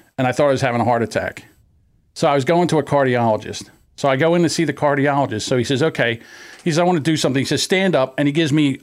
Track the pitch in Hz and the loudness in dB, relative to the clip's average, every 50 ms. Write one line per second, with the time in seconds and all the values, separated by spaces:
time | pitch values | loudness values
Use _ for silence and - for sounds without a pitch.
0 | - _ _ - 131 127 123 - 147 143 135 123 135 127 120 117 113 117 120 117 | -20 _ _ -4 -2 -2 0 0 2 2 2 0 0 -2 0 0 0 0 0 0
1 | 117 107 - 104 - - - - - - _ _ _ _ _ _ _ _ _ _ | -2 -2 -4 -6 -6 -6 -10 -12 -20 -20 _ _ _ _ _ _ _ _ _ _
2 | _ _ _ - - 156 143 143 127 143 170 175 175 151 160 156 139 - 147 143 | _ _ _ -2 0 2 2 2 0 2 2 2 2 2 0 0 0 0 0 0
3 | 135 131 123 120 120 113 110 104 110 - 104 - - - - _ _ _ _ - | 2 2 2 2 2 2 0 0 -2 -8 -12 -12 -14 -16 -20 _ _ _ _ -2
4 | - 139 135 131 156 160 170 175 170 151 - - 165 143 - - 147 147 143 143 | 0 0 2 2 2 2 2 2 2 2 0 0 -2 -2 -2 0 0 0 2 2
5 | 135 147 139 143 135 117 110 107 - - 135 123 117 - 143 117 156 160 156 - | 0 0 2 0 -2 -2 -4 -6 -2 0 0 0 0 0 0 0 0 0 0 0
6 | 127 117 117 117 - - - - - - - - - 175 151 160 175 180 180 160 | -2 -2 -2 -4 -10 -18 -20 -20 -20 -20 -20 -6 -4 -2 0 2 2 2 2 0
7 | 127 160 156 143 - 151 127 135 127 - 151 139 - - 196 185 190 190 160 139 | 0 0 0 0 0 0 0 -2 -2 -2 -2 -4 -2 0 0 0 2 2 2 0
8 | 131 131 - - 143 143 139 165 165 156 139 156 151 139 135 - | 0 0 -2 -2 -2 0 2 0 0 2 2 2 2 0 -2 -4